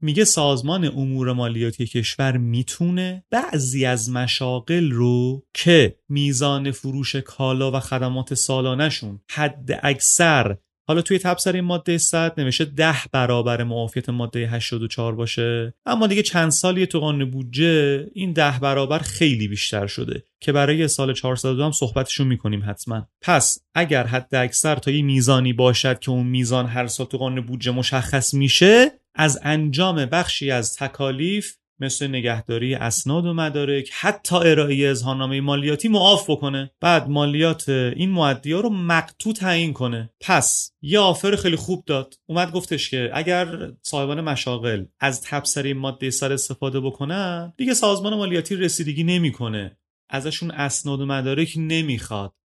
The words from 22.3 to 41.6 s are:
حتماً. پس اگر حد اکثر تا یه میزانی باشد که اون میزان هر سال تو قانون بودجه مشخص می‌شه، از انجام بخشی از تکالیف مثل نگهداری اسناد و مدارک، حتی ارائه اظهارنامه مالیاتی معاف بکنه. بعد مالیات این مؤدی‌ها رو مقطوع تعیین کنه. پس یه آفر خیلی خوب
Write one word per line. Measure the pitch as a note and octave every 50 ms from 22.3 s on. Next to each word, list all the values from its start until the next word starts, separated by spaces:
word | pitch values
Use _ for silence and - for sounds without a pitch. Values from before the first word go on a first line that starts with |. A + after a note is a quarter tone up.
| B2+ - - G#2+ G#2 G2+ G2+
حتماً. | G#2 G2+ - - - A2 A2+ A2 - _ _ -
پس | - F3 - - - - - _ _ -
اگر | D#3+ F3 D3+ D3+ C3 A#2+
حد | A2+ B2 B2+ C3 - -
اکثر | C3 B2+ A#2+ - - - D#3 D3+
تا | C#3 - C#3+
یه | C#3 D3+ D3
میزانی | C#3 C3+ C3 A#2+ B2+ C3+ B2+ B2+ B2+ A#2+
باشد | A#2 B2+ B2+ A#2 - - C3 B2+ -
که | - C3+
اون | B2+ B2+ B2
میزان | B2 B2+ B2+ B2 A#2 B2+ B2+ B2
هر | A#2+ A#2 B2+ B2
سال | A#2 - - B2+
تو | - - B2
قانون | C3+ C3 B2+ C3 A#2+
بودجه | A#2 B2+ B2 B2 B2 B2
مشخص | B2+ B2 - C3+ C3 A#2 - - C3+ B2+ - -
می‌شه، | C#3 C#3 C3 - - F3 F#3+ A3 A#3+ B3+ D4 - _ _ _ -
از | - D#3 D3+ C3 - -
انجام | C#3+ D#3 D#3 D3+ D3+ C3 C#3+ F#3 F#3+ F3 D#3 C3+
بخشی | B2 D#3 E3+ E3+ - - - C#3 C#3
از | C3 A#2+ A2+ - -
تکالیف | - C#3 C3+ - - C#3 C3+ C3 C3 D#3 F3+ G3+ G#3 G3 - - _ _ _ _ -
مثل | C3+ C3+ - - C#3+
نگهداری | C#3 C3+ B2+ A#2 A#2+ A#2 A#2 - - A#2+ A2+ B2 C3 C3
اسناد | A#2+ A#2 A#2 A2+ - - C3 C#3+ E3+ F3
و | F3 E3
مدارک، | E3 D#3+ D3+ C#3 D3 C#3+ C#3 C#3+ C#3 C3+ - - -
حتی | - G3 G3+ - - - F3
ارائه | F3+ E3+ E3 D#3 D3 D3 D3 C#3 C#3 C#3+ C#3
اظهارنامه | C3+ A#2+ A#2+ C3 C3+ C3+ C3+ C3 C3+ C#3
مالیاتی | C#3 C#3+ C#3+ C#3+ C#3+ D3 D3+ D3 - A3+
معاف | G#3+ G3+ F3+ G3 G3+ F#3+ - -
بکنه. | D3+ - C#3+ C#3 C3+ C3+ C3+ C3 _ _
بعد | - E3+ E3+ D#3 A#2+ C3+
مالیات | D3 D3 D3 D3 C#3+ D3+ D#3+ E3 D#3 D#3+ - -
این | C3+ C3 B2+ A#2+ A#2+ - F3 F#3+
مؤدی‌ها | F#3+ F3 D#3 C#3+ C3+ A2+ - C#3+ D#3+ F#3
رو | G#3+ A#3
مقطوع | G#3 F#3 F3 E3+ E3+ D#3+ D#3+ - - - - A3 A3
تعیین | - F#3+ F#3 F3 E3 E3+ D#3+ C3+
کنه. | - B2+ B2 A#2+ A2+ A2+ - _ _
پس | - - F#3 D3 A#2+ - - - - - _ _ -
یه | C#3+ F#3 G#3
آفر | G3+ F#3 E3 - - G3 G3+
خیلی | G3 - F3+ D#3+
خوب | D#3